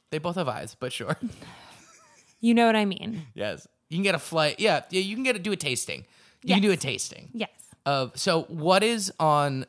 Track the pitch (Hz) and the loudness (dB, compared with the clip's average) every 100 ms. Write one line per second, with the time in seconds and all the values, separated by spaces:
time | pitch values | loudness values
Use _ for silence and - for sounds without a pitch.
0 | _ 160 175 175 143 110 107 - 127 - | _ -6 -4 -4 -4 -4 -8 -10 -10 -6
1 | 110 160 240 - - - - - - - | -6 -6 -6 -12 -18 -20 -20 -20 -20 -20
2 | _ _ _ _ 226 233 233 220 202 180 | _ _ _ _ 2 6 6 4 2 -2
3 | - 220 139 - 104 80 - _ - 165 | -8 -10 -12 -8 -6 -6 -12 _ -8 -2
4 | 196 160 - 160 151 - 208 151 - 190 | 0 0 -2 0 0 2 2 0 0 -4
5 | 196 220 262 220 185 196 143 123 - 67 | -2 -2 -2 -2 -2 -4 -2 -4 -4 -10
6 | - _ _ _ 165 190 208 180 135 113 | -14 _ _ _ 2 4 4 2 0 -6
7 | - - - 233 208 _ - - 143 139 | -8 -12 -14 -10 -10 _ -20 -8 -2 0
8 | 127 - 190 165 - 165 156 185 214 233 | -2 -2 0 0 -2 -2 4 4 4 0
9 | 190 - 160 147 143 131 | -4 0 2 4 2 -2